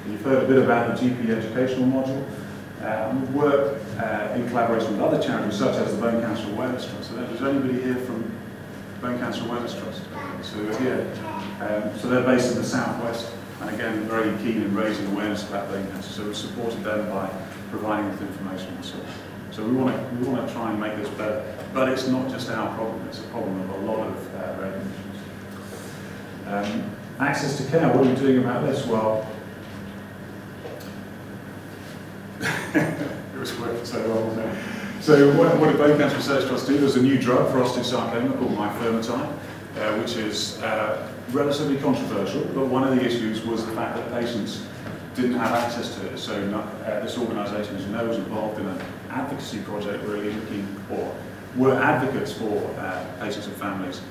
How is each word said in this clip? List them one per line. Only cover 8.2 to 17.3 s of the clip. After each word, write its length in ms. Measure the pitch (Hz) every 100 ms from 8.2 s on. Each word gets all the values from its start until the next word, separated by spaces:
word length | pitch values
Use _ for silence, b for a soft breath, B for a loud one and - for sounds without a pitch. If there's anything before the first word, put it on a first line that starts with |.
| - - - - - - - -
Bone 180 | 123 123
Cancer 260 | 120 -
Awareness 300 | 113 117 117 101
Trust, 240 | - 95 - - - -
so 160 | - 104
we're 200 | 107 113
here. 300 | 127 - - - - - 101 -
Um, 380 | 101 107 107 -
so 100 | 123
they're 160 | 127
based 280 | 123 123 117
in 60 | -
the 60 |
Southwest, 680 | - 127 117 - 117 - - - - -
and 80 | 107
again, 320 | 107 113 107
very 340 | 110 110 107 98
keen 240 | 117 107
in 120 | 98
raising 320 | 101 110 98 98
awareness 360 | 101 104 98 -
about 220 | 101 101
bone 160 | 98 95
cancer. 180 | 95 -
So 140 | -
we've 120 | 104 101
supported 460 | - 117 117 101
them 240 | 101 107 98
by 220 | 98 95